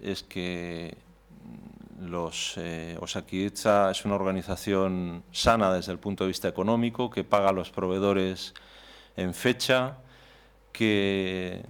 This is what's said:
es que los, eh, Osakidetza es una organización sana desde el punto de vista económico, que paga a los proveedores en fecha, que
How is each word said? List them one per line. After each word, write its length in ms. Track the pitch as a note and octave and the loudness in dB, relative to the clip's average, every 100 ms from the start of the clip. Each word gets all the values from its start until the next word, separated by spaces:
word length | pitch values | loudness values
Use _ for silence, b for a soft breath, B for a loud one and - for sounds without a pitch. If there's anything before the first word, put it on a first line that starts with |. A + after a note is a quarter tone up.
es 220 | F#2+ F#2+ | -8 -8
que 760 | - F#2+ F2+ F2+ F2 E2 E2+ - - _ _ - - A#1 - - - - | -8 -6 -4 -6 -6 -8 -10 -14 -20 _ _ -20 -20 -18 -18 -20 -20 -14
los, 540 | F2+ F2 E2 - - - | -6 -4 -4 -4 -6 -6
eh, 360 | E2+ E2 E2 E2 | -6 -6 -8 -8
Osakidetza 920 | E2+ G2 - F#2 G2+ - A2 G2+ G2 | -8 -8 -4 -2 -2 0 4 6 6
es 140 | G2 | 2
una 120 | G#2 G2+ | 0 0
organización 1080 | F#2+ F#2+ F2 F#2 - G2 F#2+ F#2 F2 F2 - | 0 -2 -4 -4 0 2 2 0 -4 -8 -8
sana 400 | - A#2+ A2+ F#2+ | 2 4 6 4
desde 200 | F#2 F2+ | 2 -2
el 60 | F2+ | -6
punto 260 | G2+ F#2+ | -6 -2
de 40 | F#2+ | -2
vista 180 | F#2 F#2+ | 0 -2
económico, 640 | F#2+ G2 A#2 A#2 A2+ A#2+ | 0 2 2 0 -2 -2
que 160 | G2+ | -4
paga 240 | - G#2 G2 | 2 4 4
a 40 | |
los 180 | F#2+ F2 | 2 -2
proveedores 840 | - F#2 F#2+ G2+ G2 F#2 F#2+ - B B B B B B - | -4 -2 2 2 4 0 -4 -10 B B B B B B -6
en 160 | F#2 | -4
fecha, 640 | E2+ B2+ B2 - B2+ C3 C3+ b b b b b b _ | 0 0 2 2 2 2 -6 b b b b b b _
que 920 | - A2+ G#2 G2 G2 F#2+ F#2 F#2 F#2 | 0 2 4 2 0 -2 -4 -6 -8